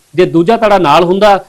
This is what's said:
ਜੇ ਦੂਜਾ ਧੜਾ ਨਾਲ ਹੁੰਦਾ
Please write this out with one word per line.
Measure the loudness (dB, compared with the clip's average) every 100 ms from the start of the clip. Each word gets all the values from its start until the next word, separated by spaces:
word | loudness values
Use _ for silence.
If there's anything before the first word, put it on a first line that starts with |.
| _
ਜੇ | -4 -2
ਦੂਜਾ | 0 -2 -2
ਧੜਾ | 0 0
ਨਾਲ | 2 0
ਹੁੰਦਾ | 0 0 0 0